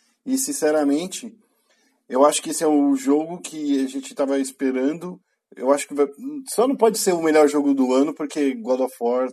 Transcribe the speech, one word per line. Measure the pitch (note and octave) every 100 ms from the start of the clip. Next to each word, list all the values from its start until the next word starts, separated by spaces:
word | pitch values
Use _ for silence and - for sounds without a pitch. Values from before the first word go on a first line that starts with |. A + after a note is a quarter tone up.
| _ _ -
E, | C3
sinceramente, | - C#3 D3+ D#3 C#3+ D3 F3+ - A2+ - _ _ _ _ _ _ -
eu | - D3
acho | D3+
que | D#3+
esse | D3
é | D#3+
o | D3 C#3+ C3+
jogo | B2 D3 D#3+ F3
que | - D#3 D3 C3+ C3
a |
gente | C3+ C3+ B2+
tava | C#3 C#3
esperando. | C3+ - C3+ B2+ C3+ E3 F3+ F3+ _ _ _ -
Eu | C3
acho | C#3+ -
que |
vai... | C#3+ C#3 - C3+ D3+ C3+
só | - B3+
não | B3
pode | A3+ G3+
ser | G3
o | E3+
melhor | D#3+ D#3 D3
jogo | D3 C#3+
do | C3+ B2+
ano, | B2+ D3+
porque | D3 D3 D#3 C#3 B2
God | A2+ B2+
of | C3 -
War | A#2+ B2 B2+